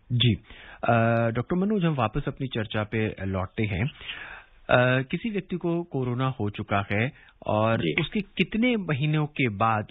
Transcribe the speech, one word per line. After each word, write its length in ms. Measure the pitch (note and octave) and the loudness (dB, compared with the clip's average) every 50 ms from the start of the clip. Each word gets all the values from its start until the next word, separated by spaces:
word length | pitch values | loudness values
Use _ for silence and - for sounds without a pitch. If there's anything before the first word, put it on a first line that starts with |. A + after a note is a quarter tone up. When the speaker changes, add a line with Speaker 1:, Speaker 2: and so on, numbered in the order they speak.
| _ - | _ -2
Speaker 1:
जी, 220 | B2 A#2 - A#2+ F#2+ - - - - - - - - - - | 0 2 4 4 2 2 -2 -16 -20 -20 -20 -20 -12 -4 2
अ, 100 | - A#2+ A2+ A2+ A2+ A#2 A#2 A#2 A#2 | 4 4 4 6 4 4 2 2 0
डॉक्टर 260 | A2+ B2 A#2+ - F3 | 0 -2 -2 -2 0
मनोज, 280 | F3+ F#3+ G#3 A3 G3+ E3+ | 0 0 0 0 2 2
हम 100 | E3 D3+ | 2 2
वापस 280 | C3+ A2+ G#2+ - D3 - C#3+ | 2 0 0 0 -2 -4 -4
अपनी 200 | B2+ - C#3 B2+ | -6 -6 -8 -6
चर्चा 360 | - A#2 G#2+ G#2+ - A2 G#2+ | -4 -4 -4 -2 -2 -4 -2
पे 300 | - - A2 A2 G#2+ - - F#2+ | -2 0 0 0 -2 -2 -4 -6
लौटते 360 | G2 F#2+ F#2 F#2 - - - | -4 -2 -2 -4 -4 -2 -2
हैं। 280 | A2 G2 G2+ D#2+ A#2+ D3+ - - - - - - - - - - - _ - - - - | -2 -2 0 -2 -2 -2 -4 -8 -14 -14 -12 -12 -14 -16 -16 -18 -20 _ -20 -16 0 2
अ, 320 | B2+ B2+ B2 B2+ B2+ C3 | 4 4 4 4 2 2
किसी 280 | C3 - - E3+ - A#3 | 0 -2 -6 -6 -4 -4
व्यक्ति 260 | G3+ F#3+ F#3 - F#3 | -4 -4 -6 -4 -6
को 260 | E3+ - E3+ E3+ E3+ | -4 -2 -2 -2 -2
कोरोना 440 | E3+ - - C3+ B2+ B2 A#2+ B2 C3 C3 | -4 -4 -4 -4 -2 -2 -2 0 -2 -2
हो 220 | B2 - G#2 G#2 | -2 -2 -4 -4
चुका 360 | - - G2+ - G#2 G2+ G2 - | -4 -6 -4 0 0 0 0 0
है 200 | G2+ G#2 A#2 C#3+ - - - - _ _ - | 0 0 0 0 -4 -10 -20 -20 _ _ -4
और 340 | - G#2 G#2+ A2 A2+ A2+ A#2 | 0 0 2 2 2 2 2
Speaker 2:
जी। 200 | - D#2+ C#2+ - | 0 0 0 0
Speaker 1:
उसके 200 | D#3 - - G#3+ | -2 -2 -2 -4
कितने 560 | G3 - - - F3 - - G#3+ A#3+ B3+ A#3+ | -4 -4 -2 -2 -2 0 2 0 2 2 2
महीनों 500 | G#3+ F3+ D#3+ D3+ A#2+ D3+ D3+ D#3 D#3 D3+ | 0 0 -2 -2 0 0 0 2 0 0
के 220 | C#3+ - - C3+ A#2 | -2 0 0 0 0
बाद 380 | G#2 G2 A2+ A2+ A2 G#2+ G2+ - | 2 2 2 2 2 0 -2 -4